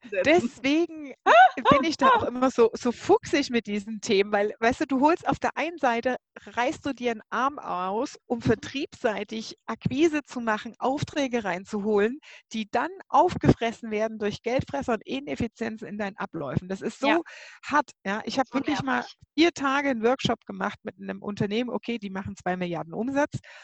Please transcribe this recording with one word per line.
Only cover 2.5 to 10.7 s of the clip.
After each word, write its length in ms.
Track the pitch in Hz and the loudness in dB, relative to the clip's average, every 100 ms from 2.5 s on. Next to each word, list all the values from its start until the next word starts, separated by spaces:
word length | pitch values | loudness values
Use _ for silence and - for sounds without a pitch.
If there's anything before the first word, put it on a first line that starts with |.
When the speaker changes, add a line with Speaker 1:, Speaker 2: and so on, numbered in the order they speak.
Speaker 2:
so, 180 | 247 226 | 4 2
so 180 | - 247 | 2 -4
fuchsig 580 | - - 415 - 311 285 | -2 2 2 4 0 2
mit 160 | 240 214 | -2 -2
diesen 360 | 208 202 214 | -6 -6 -8
Themen, 300 | - 196 208 | 0 2 4
weil, 200 | 208 208 - | 2 0 0
weißt 220 | 226 254 | 0 2
du, 40 | 302 | 0
du 140 | 269 | 2
holst 280 | 294 349 - | 2 2 0
auf 120 | - | -2
der 160 | - - | -2 -4
einen 220 | 294 349 | -6 -2
Seite, 400 | 262 233 254 247 _ - | 0 0 -2 -4 _ -20
reißt 480 | - 214 247 - 285 | -10 -2 -2 -2 -8
du 80 | |
dir 180 | 247 240 | -4 -4
einen 100 | 226 - | -6 -6
Arm 300 | 208 269 294 | -2 -2 -4
aus, 580 | - 180 185 208 285 - - | -8 -6 -4 -4 -6 -8 -8
um 140 | 233 | -4
Speaker 1:
Mhm. 20 | |
Speaker 2:
vertriebsseitig 1160 | 233 220 - 269 311 - 233 196 208 220 214 - - | 0 0 -2 -8 -8 -4 -4 -2 -6 -8 -10 -14 -12
Akquise 560 | 226 - 262 330 302 | -6 -2 2 2 2
zu 180 | - 247 | -6 -6
machen, 340 | 226 214 240 | -2 -2 -4